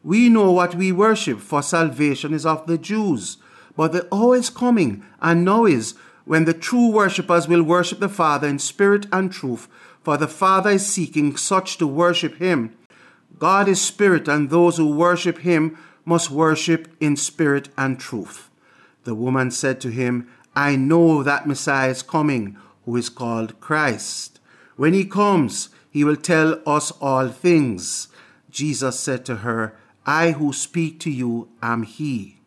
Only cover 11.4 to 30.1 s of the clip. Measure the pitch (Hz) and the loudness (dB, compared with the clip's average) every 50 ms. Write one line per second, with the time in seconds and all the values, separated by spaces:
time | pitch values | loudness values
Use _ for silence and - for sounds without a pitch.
11.4 | - - 196 185 185 - - - 170 143 135 156 175 175 170 - 170 151 - - | -4 0 -2 -2 -2 -4 -4 -4 -4 -2 0 2 2 2 2 0 -4 -4 -6 -4
12.4 | 175 185 175 131 113 110 - _ _ _ - _ - - _ _ _ _ - - | -2 0 0 0 -2 -6 -10 _ _ _ -20 _ -20 -20 _ _ _ _ -10 -2
13.4 | 147 175 190 196 202 196 190 190 - - - - 208 196 180 151 - 139 147 151 | 0 2 2 4 4 2 2 0 -2 -6 -2 2 2 4 4 2 2 0 0 0
14.4 | 147 131 156 170 175 175 165 165 160 151 147 151 170 175 180 170 - 180 165 - | 0 2 4 4 4 4 4 2 0 0 2 2 2 2 2 2 0 -4 -4 -2
15.4 | 143 180 170 156 156 160 156 - - - _ _ _ 165 170 170 - - 135 147 | 0 0 2 2 0 -2 -4 -10 -20 -20 _ _ _ 0 0 0 0 -2 0 0
16.4 | 160 160 156 156 - 165 165 160 160 - _ _ 151 151 143 143 - - _ - | 2 2 2 0 0 0 0 -2 -2 -12 _ _ -2 -2 0 -2 -4 -8 _ -2
17.4 | 160 143 139 139 139 - _ - 135 131 131 127 - - - 110 87 - - - | 0 0 0 0 -4 -6 _ -4 -4 -4 -4 -6 -10 -10 -10 -10 -10 -12 -16 -20
18.4 | - _ _ _ _ _ _ _ _ _ _ _ _ 117 113 107 120 127 131 131 | -20 _ _ _ _ _ _ _ _ _ _ _ _ -8 -6 -4 -2 -2 0 0
19.4 | 127 127 123 - - 135 131 127 - 127 113 127 127 123 123 120 120 - - _ | 0 -2 -4 -2 -2 -2 -4 -4 -6 -8 -6 -4 -2 -2 -2 -4 -6 -10 -20 _
20.4 | _ _ _ 139 143 143 143 131 131 143 160 170 170 165 156 147 135 143 143 - | _ _ _ -2 0 0 0 0 2 2 4 4 6 6 4 2 2 0 -2 0
21.4 | - 147 139 - - 151 139 135 131 131 127 127 - - - 160 151 151 139 120 | -2 -4 -4 -4 -2 -2 0 0 0 0 -2 -4 -8 -4 -2 0 0 0 0 -2
22.4 | 107 98 101 - - _ _ _ _ 120 117 123 120 - - - 127 117 117 113 | -4 -6 -12 -18 -20 _ _ _ _ -4 -4 -4 -4 -6 -10 -8 -6 -6 -4 -4
23.4 | 113 110 - _ - - 156 156 151 139 110 104 - - - - - - _ _ | -6 -8 -10 _ -6 -4 -2 0 0 0 -2 -4 -8 -10 -10 -12 -12 -14 _ _
24.4 | _ _ _ _ _ _ _ - 135 160 180 196 190 196 - 196 208 208 196 170 | _ _ _ _ _ _ _ 0 0 2 2 2 0 -2 0 0 2 2 2 2
25.4 | 143 - - - - - _ _ _ _ _ 143 147 147 151 147 - - 170 160 | 0 -2 -4 -8 -12 -12 _ _ _ _ _ 0 0 0 0 -2 0 0 2 2
26.4 | 156 160 156 156 - 151 147 151 147 - - _ 143 139 131 131 131 123 120 - | 2 2 0 -2 -2 -2 -2 -2 -2 -4 -10 _ -2 0 0 0 0 -2 -6 -2
27.4 | - 180 170 160 143 123 101 90 - - - - - _ _ - - _ _ _ | 2 2 4 4 2 0 -4 -6 -8 -8 -8 -10 -10 _ _ -20 -20 _ _ _
28.4 | _ _ - - 143 151 139 110 135 127 123 - - 151 131 127 - - 120 107 | _ _ -8 -4 -4 -4 -4 -2 -4 -4 -4 -6 -6 -6 -6 -6 -6 -8 -10 -6
29.4 | 104 120 113 113 110 107 - _ _ _ _ _ _ 135 | -6 -4 -4 -4 -4 -6 -8 _ _ _ _ _ _ -2